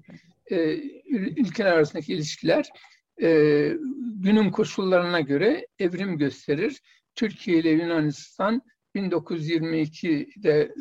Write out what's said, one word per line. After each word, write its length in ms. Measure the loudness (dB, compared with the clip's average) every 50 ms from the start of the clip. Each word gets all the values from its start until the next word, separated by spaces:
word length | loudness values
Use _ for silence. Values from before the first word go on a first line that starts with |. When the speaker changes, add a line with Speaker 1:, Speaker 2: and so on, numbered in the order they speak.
| -20
Speaker 1:
Hı 60 | -20 -20 -20 _ _ _ _ _ -4 -2
hı. 20 | 0
Speaker 2:
E, 180 | 0 0 -2 -4 -6 -10 -14 -16 -8 -4
ül-, 300 | -4 -2 -2 -2 -2 -2
ülkeler 320 | -2 -2 0 0 2 4 4
arasındaki 420 | 4 4 2 0 -6 -6 -6 -6
ilişkiler, 560 | -4 -6 -6 -8 -4 0 2 2 2 0 -2 -8 -20 -20 -20 _ _ _ _ _ -2 2
e, 60 | 4 4 6 6 6 4 4 2 0 -2 -4 -6 -8 -8 -8 -8 -10 -8
günün 360 | -2 0 2 4 4 4 2
koşullarına 680 | 2 0 -2 -2 -2 -4 0 2 2 2 2 2 0 -2
göre 460 | 0 0 0 2 2 2 2 0 -4 -10 _ -4
evrim 400 | -2 -2 -2 -4 -4 -4 -2 -2
gösterir. 640 | -2 -2 -2 -4 -4 -4 -2 -2 -2 -4 -4 -8 _ _ _ _ _ _ _
Türkiye 440 | -4 -4 -4 -4 -6 -2 0 2 2
ile 120 | 4 4
Yunanistan 920 | 2 2 2 0 0 0 0 0 -2 -6 -10 -14 _ -2 -2 0 0 -2 -4 _ _ _ _ _ -6
bin 160 | -4 -2 -2
dokuz 300 | -2 -2 -2 -4 -6 -4
yüz 100 | -2 -2
yirmi 300 | 0 0 0 -2 -2 -2
ikide, 920 | -2 -4 -6 -6 -2 -2 -2 -2 -2 -6 -10 -2 0 2 4 4 2 0 -2 -6